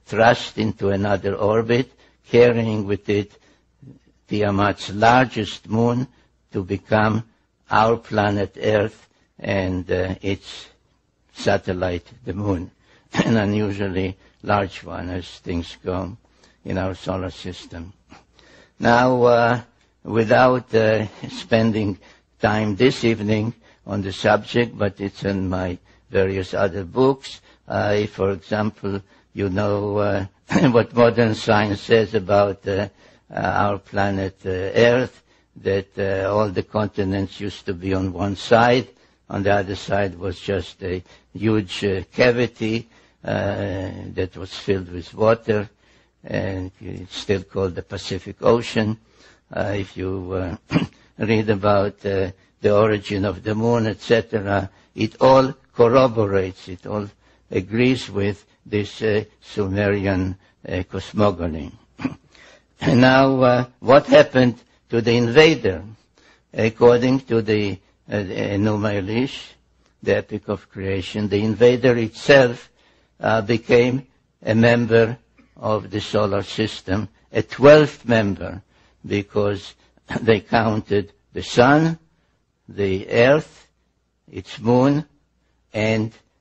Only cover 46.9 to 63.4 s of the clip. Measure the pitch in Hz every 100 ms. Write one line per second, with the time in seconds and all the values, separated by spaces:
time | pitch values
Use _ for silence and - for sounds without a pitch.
46.9 | 95 90 - - 98 92 101 95 87 -
47.9 | 98 - 95 - 98 107 117 113 - 110
48.9 | 110 _ _ _ _ - - 101 101 98
49.9 | - 92 92 90 92 90 87 - - -
50.9 | _ _ - 107 110 107 101 104 101 101
51.9 | - 101 98 95 - _ _ 107 104 107
52.9 | 104 - 101 101 92 107 107 113 120 107
53.9 | 98 - 113 - 110 98 101 92 _ _
54.9 | - 110 - 131 135 131 - _ - 117
55.9 | 131 131 113 101 98 92 92 - 92 101
56.9 | 104 101 _ _ _ - 101 95 110 123
57.9 | 127 - 98 101 98 _ _ - 104 101
58.9 | - 110 104 107 _ - - 98 98 101
59.9 | 101 98 92 92 92 _ _ - 92 92
60.9 | 95 - 98 104 87 85 78 71 - _
61.9 | - - - _ _ - _ _ - -
62.9 | 117 127 131 135 131